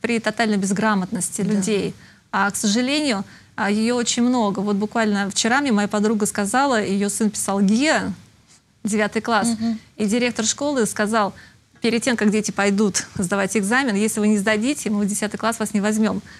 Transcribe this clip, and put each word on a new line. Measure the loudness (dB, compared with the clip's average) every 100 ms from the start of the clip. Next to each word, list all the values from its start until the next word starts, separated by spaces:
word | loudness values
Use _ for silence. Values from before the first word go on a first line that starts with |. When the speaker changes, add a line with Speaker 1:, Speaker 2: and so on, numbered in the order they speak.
Speaker 1:
при | 0 -2
тотальной | -2 -2 0 2
безграмотности | 0 0 2 0 -2 -4 -6 -4
Speaker 2:
Да. | 0
Speaker 1:
людей. | 0 0 0 -2 -6 -20 -20 _
А, | -2 0
к | 0
сожалению, | 0 0 0 0 0 -2 -4 -14 -18 -4
а, | 0
ее | 2 2 0
очень | 0 0
много. | 2 2 0 0
Вот | -2 0
буквально | -2 0 0 0 -2
вчера | -2 0 2
мне | 2
моя | 2 2
подруга | 0 0 2 0
сказала, | -2 -2 0 2 2
ее | 0 0 -2
сын | 0 -2
писал | -2 -4 2
гиа, | 2 4 2 2 -2 -8 -14 _ _ -20 _ _
девятый | -4 0 0 -2
класс, | 0 0 2
Speaker 2:
Мгм. | 0 -2 -4 -8 -4
Speaker 1:
и | 0
директор | 2 0 0
школы | -4 -2 -2 0 0
сказал: | 0 0 2 0 -4 -20 -20 _ _ 0
перед | 0
тем, | 0 2
как | 2
дети | 2 -2
пойдут | 0 0 2 2 0 -8
сдавать | -6 -2 0 0 0
экзамен, | 0 0 2
«Если | 0 0 2
вы | 2
не | 2
сдадите, | 2 0 0 -2 -2
мы | 0
в | 0
десятый | -2 -4 -4
класс | -4 -2
вас | -2
не | 0
возьмем», | 0 2 0 -2 -8 -20